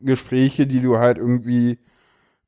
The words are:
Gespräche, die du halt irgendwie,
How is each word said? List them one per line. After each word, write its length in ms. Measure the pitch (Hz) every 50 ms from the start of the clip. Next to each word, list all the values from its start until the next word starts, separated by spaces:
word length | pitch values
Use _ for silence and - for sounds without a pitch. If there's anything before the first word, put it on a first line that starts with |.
Gespräche, 640 | - 135 131 127 - - - 127 131 139 139 - 147 135
die 140 | 131 127
du 160 | 123 127 127 113
halt 180 | 117 123 120 117
irgendwie, 640 | 117 120 123 123 117 120 123 120 120 120 120 - _ _ _ _ _ _ _ _ _ _ _ _ _